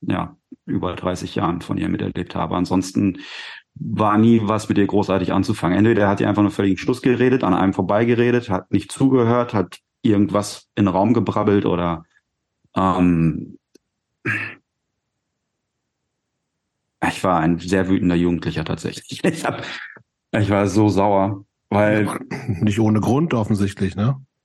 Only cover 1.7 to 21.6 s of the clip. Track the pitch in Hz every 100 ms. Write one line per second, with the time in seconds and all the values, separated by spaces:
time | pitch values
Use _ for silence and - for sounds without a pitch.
1.7 | 92 90 90 98 90 87 90 85 90 90
2.7 | 92 90 117 101 90 - - - - _
3.7 | - - 104 104 107 113 113 104 107 -
4.7 | 101 101 101 95 95 90 90 95 107 90
5.7 | 90 110 113 101 101 110 101 104 - 101
6.7 | 92 - 123 135 120 127 127 - 87 95
7.7 | 98 95 104 120 117 120 120 120 92 -
8.7 | 98 - - 135 131 117 120 120 104 87
9.7 | - _ _ 117 101 92 101 104 - _
10.7 | - 101 87 107 120 95 110 104 101 -
11.7 | 87 87 82 - _ _ _ _ _ _
12.7 | - 95 90 90 82 80 73 - - _
13.7 | _ _ _ _ _ - - - - _
14.7 | _ _ _ _ _ _ _ _ _ _
15.7 | _ _ _ _ _ _ _ _ _ _
16.7 | _ _ _ 85 - 95 85 80 85 87
17.7 | 95 90 95 87 85 87 85 82 80 80
18.7 | 80 - - - - 190 165 - - -
19.7 | - - - _ _ _ 113 98 101 101
20.7 | 98 104 95 101 98 95 107 - _